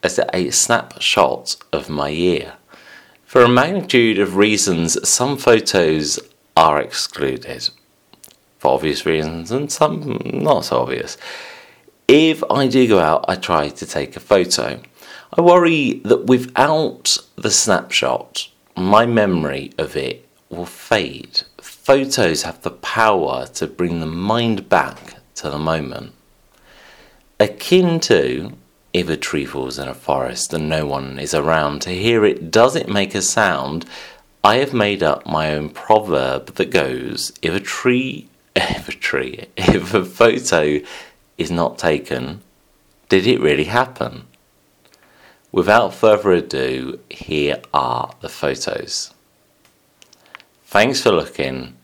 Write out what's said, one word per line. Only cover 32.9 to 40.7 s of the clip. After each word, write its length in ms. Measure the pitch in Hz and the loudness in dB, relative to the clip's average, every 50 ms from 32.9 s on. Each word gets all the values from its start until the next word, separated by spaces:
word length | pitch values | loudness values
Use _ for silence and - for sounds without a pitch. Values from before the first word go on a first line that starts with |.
| 101 104 98 95 - | -2 -2 -2 -2 -4
a 60 | 101 | -4
sound? 640 | 90 - - 117 107 95 80 69 65 69 76 82 - - - - - - - _ _ _ _ _ | -4 -2 0 2 2 2 0 -2 -4 -6 -6 -8 -10 -12 -18 -18 -18 -20 -20 _ _ _ _ _
I 140 | - 101 110 | 2 4 4
have 160 | 127 143 143 | 4 0 0
made 300 | 135 120 104 101 101 - | 0 0 0 0 0 0
up 240 | 85 76 69 - - | 0 0 0 0 -4
my 260 | 80 78 78 78 76 | -4 -2 -2 -2 -2
own 160 | 76 76 76 76 | -2 -4 -4 -8
proverb 840 | - - - - 107 110 110 92 80 67 65 65 65 67 - - - | -10 -14 2 2 2 2 4 2 0 0 0 0 -4 -6 -8 -12 -4
that 160 | - - - | -4 -4 0
goes, 640 | - 87 71 67 64 64 64 64 - - - - - - | 2 0 0 0 -4 -6 -8 -8 -8 -8 -8 -10 -10 -6
"If 120 | - 80 85 | -6 -4 -4
a 60 | 98 | -4
tree, 680 | 98 - - - - 127 123 123 131 131 127 156 - _ _ _ | -6 -6 -10 -2 0 0 2 2 -2 -4 -8 -12 -14 _ _ _
<laughs> 160 | _ _ _ | _ _ _
if 320 | - - - - - - - | -2 -2 -2 -4 -8 -8 -14
a 40 | |
tree, 520 | - - - - - 67 64 64 - - - - _ - | -12 -8 -6 -4 -4 -4 -6 -6 -10 -14 -16 -16 _ 0
if 340 | - - - 92 87 92 | 2 2 2 2 0 0
a 140 | 104 104 90 | -2 -2 -2
photo 760 | 92 - - 117 117 117 127 123 - 90 82 76 76 | -2 2 4 4 4 4 2 -2 0 0 2 2 2